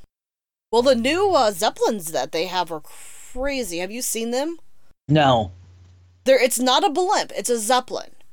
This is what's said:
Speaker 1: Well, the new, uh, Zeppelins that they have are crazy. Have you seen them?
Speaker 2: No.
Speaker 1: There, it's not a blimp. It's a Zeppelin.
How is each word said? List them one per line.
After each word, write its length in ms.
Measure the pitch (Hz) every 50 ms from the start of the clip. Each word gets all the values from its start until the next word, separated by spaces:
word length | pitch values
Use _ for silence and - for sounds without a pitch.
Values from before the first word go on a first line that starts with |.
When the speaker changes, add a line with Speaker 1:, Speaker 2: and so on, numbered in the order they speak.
| - _ _ _ _ _ _ _ _ _ _ _ _ _
Speaker 1:
Well, 100 | - 226
the 140 | 247 277 269
new, 360 | 240 226 262 302 349 403 403 359
uh, 180 | 294 254 214
Zeppelins 600 | 208 165 208 226 294 - 480 440 240 208 165 156
that 200 | 160 143 127 135
they 140 | - 165 165
have 260 | 185 175 185 175 -
are 100 | 170 156
crazy. 1000 | - - - - - - - - - - - 247 262 285 277 262 247 180 175 165
Have 120 | 180 190
you 100 | 208 240
seen 300 | 254 - - 220 226 233
them? 280 | 240 254 277 320 339 320 - - - - - - - _ _ -
Speaker 2:
No. 420 | 143 156 147 135 127 117 107 - - - - - - - - - - - - - _ _ _
Speaker 1:
There, 180 | - 262 254
it's 180 | 233 262 - -
not 240 | 247 254 247 294 330
a 40 | 403
blimp. 420 | 285 311 370 359 415 311 170 - -
It's 140 | - 202 -
a 100 | 247 233
Zeppelin. 520 | 214 208 262 247 254 - 190 - - - - - - -